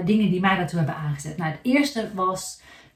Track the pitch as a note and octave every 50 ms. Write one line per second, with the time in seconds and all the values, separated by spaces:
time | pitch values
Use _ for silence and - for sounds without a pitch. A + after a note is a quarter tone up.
0 | F3+ F3 G#3+ A3 G#3 F3+ F3+ F3+ F#3+ F#3+ F#3+ F3+ F3+ - E3+ E3+ D#3 C3+ - -
1 | D#3 D3 C#3+ - - D#3 D#3 - E3 D#3 D3+ - - B3 C4 D4 D4 - - A3+
2 | G#3 G#3 G#3 F#3+ F#3+ F#3+ F#3+ - - - - - - - - - - - _